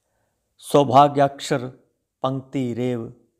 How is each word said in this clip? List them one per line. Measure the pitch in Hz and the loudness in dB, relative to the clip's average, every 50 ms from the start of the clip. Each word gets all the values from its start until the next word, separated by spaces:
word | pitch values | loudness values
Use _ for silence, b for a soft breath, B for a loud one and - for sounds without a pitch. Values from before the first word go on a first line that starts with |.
| _ _ _ _ _ _ _ _ _ _ _ _ | _ _ _ _ _ _ _ _ _ _ _ _
सौभाग्याक्षर | - - - 147 143 131 117 135 143 147 135 139 139 139 139 - - - 156 131 120 127 127 _ _ _ _ _ _ _ _ _ - | -6 0 2 2 4 4 6 6 4 4 4 0 0 0 -2 -6 -8 -6 -6 -6 -6 -8 -16 _ _ _ _ _ _ _ _ _ -8
पंक्ति | 131 135 135 135 - - 139 131 120 117 | -6 -6 -6 -8 -8 -6 -6 -6 -4 -4
रेव | 110 123 127 123 117 113 120 123 _ _ _ _ _ | -4 -4 -4 -4 -6 -8 -12 -16 _ _ _ _ _